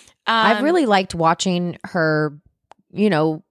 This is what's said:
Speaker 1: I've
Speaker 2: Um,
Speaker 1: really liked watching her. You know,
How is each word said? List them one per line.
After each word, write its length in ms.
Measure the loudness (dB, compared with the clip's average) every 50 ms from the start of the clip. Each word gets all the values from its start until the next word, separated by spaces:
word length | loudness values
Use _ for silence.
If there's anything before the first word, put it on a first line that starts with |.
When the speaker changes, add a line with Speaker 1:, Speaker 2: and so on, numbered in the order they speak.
| -20 _ _ _ -4 -2
Speaker 1:
I've 260 | 0 2 2 2 2 2
Speaker 2:
Um, 60 | 2
Speaker 1:
really 220 | 2 2 2 2
liked 300 | 2 2 0 0 -2 -4
watching 640 | 0 0 0 0 0 -2 -2 -2 -2 -4 -6 -8 -10 -12
her. 520 | -8 -4 -2 0 0 0 0 -2 -4 -6 -10 _ _ _ _ _ _ _ _ _ _ -4
You 160 | 0 0 2
know, 340 | 2 2 0 0 -2 -4 -10 _